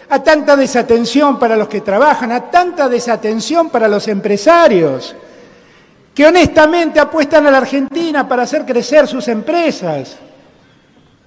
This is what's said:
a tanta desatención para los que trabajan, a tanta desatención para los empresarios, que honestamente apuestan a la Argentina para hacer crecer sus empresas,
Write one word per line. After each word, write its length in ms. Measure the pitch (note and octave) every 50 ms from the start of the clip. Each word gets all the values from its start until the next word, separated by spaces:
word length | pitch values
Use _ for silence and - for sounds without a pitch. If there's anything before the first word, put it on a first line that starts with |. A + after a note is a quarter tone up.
| - -
a 140 | C#4+ C4+ -
tanta 320 | D#4+ D#4 D4+ - D4 C#4+
desatención 800 | C#4 C4 - - A#3+ A3 - A3+ A#3 A#3+ - - C#4 D4+ C#4+ C4+
para 180 | - B3 A3+ A3+
los 120 | G#3+ G3+
que 140 | G#3 - G3
trabajan, 500 | - G3+ F#3+ G#3+ C#4 D4+ C#4 - B3 A3+
a 180 | A#3 B3 B3 -
tanta 380 | - F4 F4+ F4+ F4 D#4+ C#4
desatención 840 | B3+ A#3+ A#3+ A#3+ A#3+ A3+ - - G#3+ A3 A3+ - - D#4 E4+ E4 D#4+
para 180 | - A#3 A3
los 200 | G#3+ G#3 G3+ -
empresarios, 1080 | A3 G#3 G3 E3+ G3+ G#3 G3+ - D4+ E4+ E4+ E4+ C#4+ G#3+ F3 D#3+ C#3+ C3+ B2 - - - - - - - - - - _ _ _ _ _ _ _ _ _ _ _ _ -
que 120 | - D4
honestamente 760 | D#4+ E4+ F4+ D4+ - - D#4+ D#4 D4+ E4+ F4 E4 D4+ D#4 D4+
apuestan 480 | D4 D4 - D#4+ C#4+ C#4+ D#4+ D4+ D4
a 40 | D4
la 60 | C4+
Argentina 680 | C4 B3 - C4+ C#4 C4+ C4+ - E4+ E4+ E4 D4+ C#4 B3+
para 160 | - B3+ B3 A#3+
hacer 220 | A#3+ C#4+ D#4 C#4+
crecer 420 | A3 A#3+ A#3+ A#3 - C#4+ D4+ C4+
sus 200 | - B3 C4 -
empresas, 880 | A#3+ A3+ G#3+ G#3 D#4 E4 F4 E4 C#4+ - - F#3+ E3 D3+ C#3 B2+ - - - - - - _ _ _ _ _ _ _ _ _ _ _ _ _ _ _ _ _ _